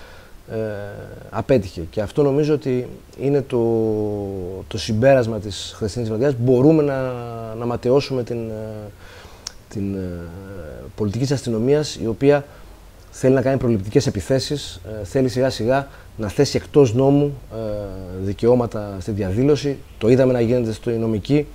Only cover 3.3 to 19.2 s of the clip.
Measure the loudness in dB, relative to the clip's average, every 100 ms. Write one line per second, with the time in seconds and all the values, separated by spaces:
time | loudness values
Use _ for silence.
3.3 | 0 0 0 2 2 2 0 -2 -4 -6
4.3 | -6 -8 -10 -8 -8 -4 2 6 6 4
5.3 | -2 -6 -8 -10 -6 -6 -4 -4 0 0
6.3 | 2 4 6 6 6 4 0 -4 -6 -8
7.3 | -10 -10 -6 -4 -2 2 2 2 -4 -4
8.3 | -6 -6 -8 -10 -12 -14 -16 -20 -20 -20
9.3 | -16 -16 -18 -14 -8 -6 -4 -6 -8 -12
10.3 | -14 -16 -16 -16 -16 -14 -4 -4 -2 -2
11.3 | -2 -2 -2 2 2 0 -4 -6 0 4
12.3 | 4 2 -16 -20 -20 -20 -20 -20 -2 2
13.3 | 4 2 0 2 0 2 2 2 0 0
14.3 | 0 0 -6 -8 -12 -12 -10 -4 0 0
15.3 | 2 0 0 0 0 -2 -10 -16 -8 -4
16.3 | 0 2 0 2 4 6 6 4 4 2
17.3 | -2 -10 -8 -6 -6 -8 -10 -10 -6 -6
18.3 | 2 4 4 4 -4 -6 -8 -6 -4